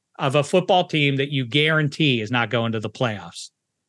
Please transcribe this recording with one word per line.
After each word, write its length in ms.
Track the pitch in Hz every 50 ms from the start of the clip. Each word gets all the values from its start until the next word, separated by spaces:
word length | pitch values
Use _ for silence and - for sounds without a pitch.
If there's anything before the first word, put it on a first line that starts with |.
| _ _ _ -
of 160 | 156 139 131
a 80 | 147 139
football 420 | - - 185 180 185 196 180 175
team 300 | 175 - 156 147 139 139
that 160 | 135 139 143
you 140 | 147 135 131
guarantee 760 | 117 110 147 151 156 160 156 151 139 - - 165 143 127 113
is 100 | 107 107
not 200 | 127 120 117 107
going 240 | 127 117 117 117 110
to 80 | 113
the 80 | 107 107
playoffs. 640 | - - 131 117 107 98 87 85 - - - - _ _ _ _ _ _ _